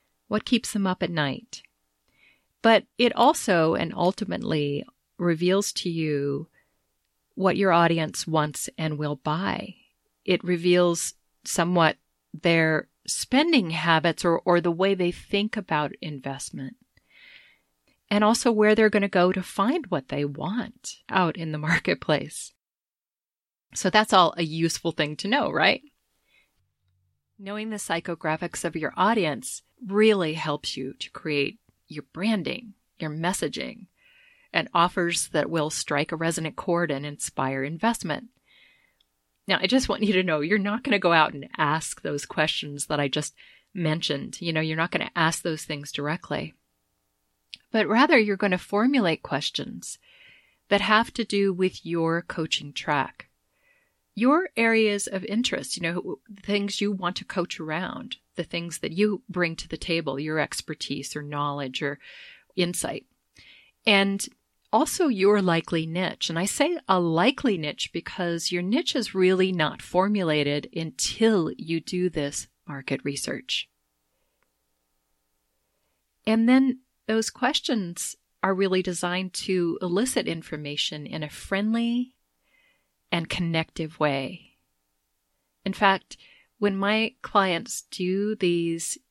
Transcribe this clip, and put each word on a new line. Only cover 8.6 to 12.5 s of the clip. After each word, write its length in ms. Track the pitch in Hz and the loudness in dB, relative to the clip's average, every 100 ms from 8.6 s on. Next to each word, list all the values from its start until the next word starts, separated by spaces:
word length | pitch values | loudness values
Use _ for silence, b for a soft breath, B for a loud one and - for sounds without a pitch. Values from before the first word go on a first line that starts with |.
| - - | -10 -4
and 220 | 160 147 | -4 -2
will 160 | 151 | -4
buy. 640 | 147 151 160 196 - 202 - _ _ _ _ | -4 -4 -2 -2 -4 -8 -16 _ _ _ _
It 180 | - 180 | -2 0
reveals 720 | 180 175 180 180 175 170 - - _ _ | 0 0 4 6 4 2 -4 -8 _ _
somewhat 520 | - - 175 175 160 - _ _ _ | -6 0 2 4 4 2 _ _ _
their 540 | 156 170 | -2 2